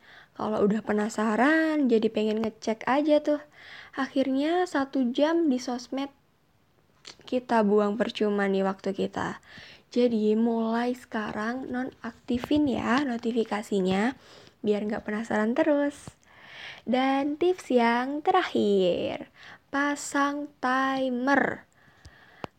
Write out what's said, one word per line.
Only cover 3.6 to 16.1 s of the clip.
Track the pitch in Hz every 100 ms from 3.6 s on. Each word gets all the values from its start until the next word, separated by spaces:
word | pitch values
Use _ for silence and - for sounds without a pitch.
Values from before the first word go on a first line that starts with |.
| - - - -
Akhirnya | 262 277 262 262 294 349 359
satu | 294 269 277 247 262
jam | 294 339 330
di | 254
sosmed | 254 247 - 262 277 - _ _ _ _ _ _ _ _ - -
kita | - 254 247 233
buang | 214 208 202 214
percuma | - - 214 202
nih | 196 196 190
waktu | 196 202
kita. | 196 190 - 190 - - - - - _ 240
Jadi, | 247 226 214 214
mulai | 233 226 226 226 247
sekarang | 247 - 226 214 214 214 254 262
nonaktifin | 247 262 - 226 - - 240 - 302 294
ya | 226 214 247 294
notifikasinya, | 233 233 233 220 208 220 202 185 190 226 269 - - - _
biar | 214 208
nggak | 208 214 -
penasaran | 214 226 214 214 254
terus. | 320 285 285 285 -